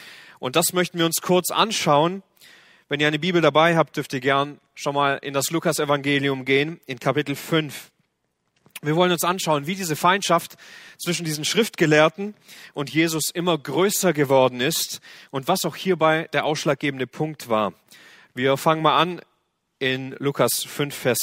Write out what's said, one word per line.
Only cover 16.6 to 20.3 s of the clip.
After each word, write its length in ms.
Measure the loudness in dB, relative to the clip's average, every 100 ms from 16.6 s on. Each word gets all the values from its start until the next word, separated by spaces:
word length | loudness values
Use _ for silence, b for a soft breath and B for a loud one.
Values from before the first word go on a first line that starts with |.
| -2 -2 -2 -4 -8
Punkt 420 | -6 -8 -8 -4
war. 240 | -2 -2 -4 _ B B B B -4
Wir 200 | 0 2
fangen 260 | 2 2
mal 180 | 4 4
an 180 | 2 -2 -14 _ _ _ _ -6
in 360 | -4 -4 -6 -6
Lukas 440 | -4